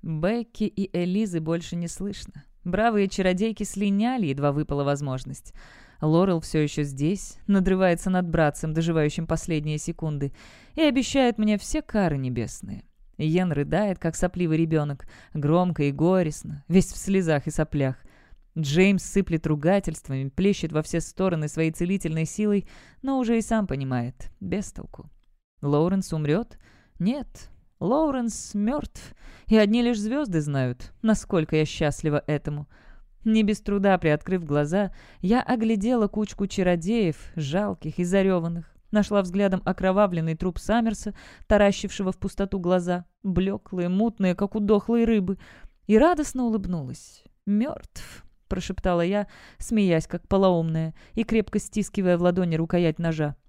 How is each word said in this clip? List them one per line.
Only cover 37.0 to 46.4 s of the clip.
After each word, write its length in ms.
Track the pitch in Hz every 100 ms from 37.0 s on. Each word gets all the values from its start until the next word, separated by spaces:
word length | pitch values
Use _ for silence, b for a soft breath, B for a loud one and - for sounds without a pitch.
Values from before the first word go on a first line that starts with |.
| 190 151 - -
жалких 600 | 143 165 208 190 156 156
и 60 |
зарёванных. 600 | 180 196 190 185 165 170 160 - _
Нашла 320 | 208 202 202
взглядом 400 | 185 185 202 185
окровавленный 680 | 135 185 190 190 208 175 160
труп 240 | 160 185 170
Саммерса, 560 | - 226 226 214 - 202 B B -
таращившего 640 | 214 202 196 202 - 190
в 60 | 185
пустоту 400 | 196 - 196 196
глаза, 480 | 175 185 175 175 175 _
блёклые, 640 | 196 180 190 196 - 185 175
мутные, 460 | 185 226 220 190
как 200 | 175 202
у 60 | 220
дохлой 440 | 208 214 - 233
рыбы, 340 | 233 220 180 196 B B B _ -
и 100 | 214
радостно 480 | 302 339 294 262